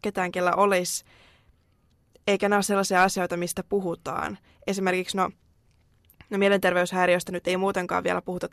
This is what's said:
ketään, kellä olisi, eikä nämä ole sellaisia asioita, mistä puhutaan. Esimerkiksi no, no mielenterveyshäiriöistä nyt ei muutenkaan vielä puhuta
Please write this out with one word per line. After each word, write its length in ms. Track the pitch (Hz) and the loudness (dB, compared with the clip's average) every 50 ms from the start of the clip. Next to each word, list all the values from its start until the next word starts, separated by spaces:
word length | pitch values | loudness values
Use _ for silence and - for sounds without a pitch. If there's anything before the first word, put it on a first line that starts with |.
ketään, 300 | - 208 - 190 180 175 | -6 -6 -4 -2 -4 -4
kellä 200 | 175 180 180 175 175 | -2 0 0 2 4
olisi, 500 | 185 202 202 196 180 180 - - - - _ _ _ - - _ _ _ _ _ _ _ _ _ _ _ _ _ _ _ _ _ _ - | 4 4 4 4 2 0 -2 -6 -8 -10 _ _ _ -20 -20 _ _ _ _ _ _ _ _ _ _ _ _ _ _ _ _ _ _ -2
eikä 220 | 208 196 190 202 202 | 0 0 2 2 2
nämä 80 | 208 | 2
ole 60 | 202 | 2
sellaisia 400 | 196 - 202 196 190 - 190 180 | 2 2 0 0 0 2 4 4
asioita, 340 | 185 190 - 190 175 175 180 | 4 4 2 -2 -4 -2 -2
mistä 260 | 175 175 175 - 196 - - | -4 -4 -4 -6 -8 -6 -2
puhutaan. 720 | 202 202 185 170 170 - - 135 - - - - 202 - _ _ _ _ - | -2 -2 -2 -2 -6 -6 -8 -8 -6 -4 -4 -6 -8 -10 _ _ _ _ -6
Esimerkiksi 500 | 202 190 196 190 185 180 185 180 - - | -4 -4 0 0 0 0 0 -4 -4 -2
no, 140 | 196 185 196 - _ _ _ _ _ _ _ _ _ _ _ _ _ _ _ _ _ - - | -2 -2 -2 -4 _ _ _ _ _ _ _ _ _ _ _ _ _ _ _ _ _ -12 -6
no 80 | 208 196 | -2 2
mielenterveyshäiriöistä 920 | 202 196 202 190 196 185 175 180 180 180 185 185 180 175 175 180 - - | 4 4 4 4 2 2 2 2 0 0 2 2 4 4 4 2 0 -6
nyt 160 | 180 170 - 175 | -8 -6 -2 -2
ei 80 | 185 | -2
muutenkaan 480 | 185 190 196 190 185 180 175 175 180 185 | 0 0 -2 -2 -2 -4 -2 -2 -2 0
vielä 180 | 175 180 180 | -2 -4 -4
puhuta 260 | - 190 180 180 170 - | -4 -6 -8 -6 -8 -8